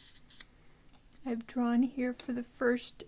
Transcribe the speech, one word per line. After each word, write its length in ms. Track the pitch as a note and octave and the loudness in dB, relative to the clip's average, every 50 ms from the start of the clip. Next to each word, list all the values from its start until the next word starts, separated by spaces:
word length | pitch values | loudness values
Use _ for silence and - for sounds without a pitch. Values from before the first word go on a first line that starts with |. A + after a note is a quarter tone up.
| - - - - - - - - - - - - - - - - - - - - - - - - - | -20 -20 -20 -20 -20 -20 -20 -20 -20 -20 -20 -20 -20 -20 -20 -20 -20 -20 -20 -20 -20 -20 -20 -10 -4
I've 240 | C4+ A#3 A3+ A3+ - | -4 -4 -4 -4 -4
drawn 340 | - B3+ A#3+ A#3+ A#3 A#3+ C4 | -2 0 2 4 6 6 4
here 300 | B3 - C4 B3 B3 B3 | 4 2 -2 -2 -2 -2
for 200 | - - - A#3+ | -4 -6 -4 -4
the 120 | B3 A#3+ | -4 -4
first, 580 | - - - C4 A#3+ B3 A#3+ - - - - - | -6 -4 0 2 4 4 2 0 -6 -10 -12 -16